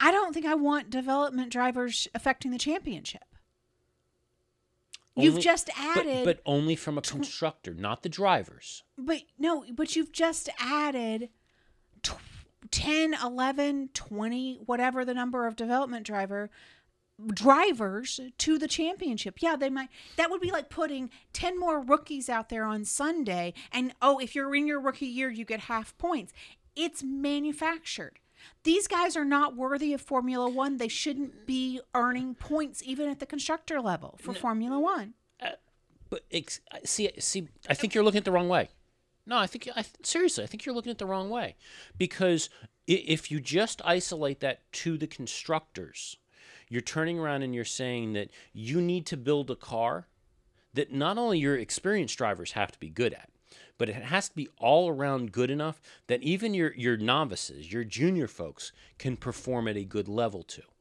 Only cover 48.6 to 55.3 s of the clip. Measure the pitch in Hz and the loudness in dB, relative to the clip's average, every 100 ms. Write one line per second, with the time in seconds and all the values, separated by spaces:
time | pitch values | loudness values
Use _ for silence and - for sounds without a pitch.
48.6 | 110 160 175 180 160 156 123 147 131 123 | -2 0 2 0 -2 -4 0 0 0 -8
49.6 | - 113 117 156 175 _ _ _ _ _ | -6 0 0 0 -6 _ _ _ _ _
50.6 | _ - 147 135 151 208 240 180 143 139 | _ -4 -2 0 0 2 2 2 2 0
51.6 | 110 - 190 208 120 - 113 92 87 - | -2 -4 0 0 0 0 0 0 -4 -2
52.6 | 98 - 82 78 120 - - _ _ - | -2 -2 -10 0 0 0 -10 _ _ -20
53.6 | - - 120 107 117 185 - - 143 - | -20 -4 -2 -2 -2 -2 -2 -6 -8 0
54.6 | 117 151 175 143 139 135 117 | 6 6 6 0 0 -2 -2